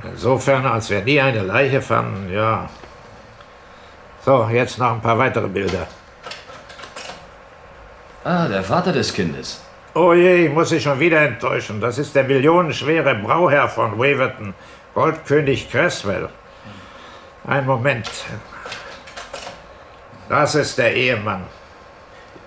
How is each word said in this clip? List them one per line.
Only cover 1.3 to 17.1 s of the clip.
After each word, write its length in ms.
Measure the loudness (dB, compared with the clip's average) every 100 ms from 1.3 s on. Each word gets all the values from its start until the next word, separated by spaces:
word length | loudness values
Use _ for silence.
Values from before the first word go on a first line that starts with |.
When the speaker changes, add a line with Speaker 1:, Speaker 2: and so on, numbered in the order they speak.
| 0
Speaker 1:
Leiche 380 | 0 0 2 0
fanden, 520 | 0 -2 -2 -6 -6
ja. 360 | -2 0 0 -4 -14 -20 -20 -20 -20 -20 -20 -20 -20 -20 -20 -20 -20 -20 -4
So, 240 | 2 4 4
jetzt 280 | 0 0 0
noch 160 | -2
ein 60 | 0
paar 180 | 0 2
weitere 280 | 2 0 -2
Bilder. 400 | -2 -2 -4 -6 -14 -20 -20 -18 -18 -18 -20 -20 -18 -18 -16 -16 -16 -20 -20 -20 -20 -20 -20 -20 -20 -20 -8
Speaker 2:
Ah, 240 | -2 0 0
der 160 | 0
Vater 260 | 0 0 2
des 240 | 0 0
Kindes. 460 | -2 -2 -4 -10 -14 -18 -20 -4
Speaker 1:
Oh 180 | 4 6
je, 340 | 6 6 6 4
ich 60 |
muss 180 | 2 2
Sie 100 | 0
schon 180 | 0 2
wieder 220 | 2 4
enttäuschen. 600 | 2 0 -4 -4 -4 -4
Das 160 | -4 -2
ist 160 | 0
der 120 | 2
millionenschwere 920 | 2 4 6 4 2 -2 0 2 2
Brauherr 540 | 0 0 2 4 4 2
von 280 | 0 -2 0
Waverton, 560 | 0 2 -2 -4 -12 -14 -20 -20 -8 -2
Goldkönig 720 | 0 -2 0 2 2 -2 -2
Cresswell. 580 | 0 0 -2 -4 -6 -6 -12 -20 -20 -20 -20 -20 -20 -20